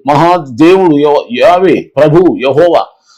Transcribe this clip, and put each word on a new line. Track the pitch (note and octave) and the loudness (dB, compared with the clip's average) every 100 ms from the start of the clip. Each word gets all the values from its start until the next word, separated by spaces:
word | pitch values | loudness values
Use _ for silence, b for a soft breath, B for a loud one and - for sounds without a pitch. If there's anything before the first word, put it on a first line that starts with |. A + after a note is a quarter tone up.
| C3+ | -4
మహా | D3 E3+ F3 C#3 | 0 0 -2 -4
దేవుడు | A2+ E3 F#3+ F3+ C#3+ | 0 2 2 2 0
యెహో-, | D3 C#3+ - B2 | 0 -2 -4 -2
యావే, | D3+ F3+ F#3+ G#2 - C3+ | 0 2 0 -2 -4 -2
ప్రభు, | D3+ E3+ F3 B2 | 0 2 0 -2
యెహోవా | C3 C#3+ F3 C#3 - _ b | -2 0 0 0 -4 _ b